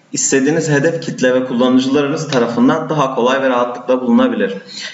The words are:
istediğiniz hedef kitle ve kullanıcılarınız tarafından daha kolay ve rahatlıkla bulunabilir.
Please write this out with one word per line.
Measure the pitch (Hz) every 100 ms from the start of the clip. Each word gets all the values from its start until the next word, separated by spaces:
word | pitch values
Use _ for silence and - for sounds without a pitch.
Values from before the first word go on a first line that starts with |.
| _
istediğiniz | - - 135 139 160 147
hedef | 143 165 -
kitle | - - 131
ve | 127 127
kullanıcılarınız | 120 127 131 135 147 139 160 -
tarafından | 127 117 120 131 160 156
daha | 151 131 120
kolay | 123 135
ve | 135
rahatlıkla | 120 120 - - 127
bulunabilir. | 120 120 127 107 98 98 - - -